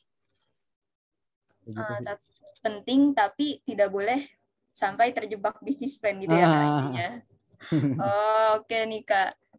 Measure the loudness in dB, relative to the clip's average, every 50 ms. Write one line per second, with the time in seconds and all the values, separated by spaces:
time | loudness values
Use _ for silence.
0 | _ _ _ _ _ _ _ _ _ _ _ _ _ _ _ _ _ _ _ _
1 | _ _ _ _ _ _ _ _ _ _ _ _ _ -14 -10 -8 -8 -8 -8 -8
2 | -8 -10 -12 -12 _ _ _ _ _ -20 -14 _ -6 -6 -6 -6 -4 0 4 4
3 | 4 4 4 2 0 0 0 -2 -4 -4 -4 -6 _ -6 0 2 2 2 2 -2
4 | 0 0 0 -2 -2 -6 _ _ _ _ _ _ _ _ -8 -4 -4 -2 2 2
5 | 2 2 2 -2 -6 -6 -8 -4 -4 -4 -4 -4 -6 -6 -6 -4 -4 -6 -6 -4
6 | -4 -4 -4 -2 0 2 4 4 6 6 6 4 4 2 2 0 -2 -2 -4 -4
7 | -6 -6 -8 -12 -18 _ _ _ _ _ _ -18 -8 -2 -2 0 0 0 0 0
8 | -2 0 0 0 2 2 2 2 4 4 2 0 0 -2 -4 -2 -2 -2 -4 -6
9 | -2 0 0 2 0 0 -4 _ _ _ _